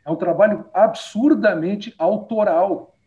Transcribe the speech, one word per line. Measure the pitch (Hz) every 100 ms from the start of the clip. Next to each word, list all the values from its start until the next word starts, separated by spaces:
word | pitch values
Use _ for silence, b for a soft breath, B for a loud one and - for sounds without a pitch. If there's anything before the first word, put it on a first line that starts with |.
é | -
um | 160
trabalho | - - 214 202 -
absurdamente | 190 220 - - 208 285 220 208 170 170 202 233 -
autoral | 165 208 - 220 196 165 196 160 - _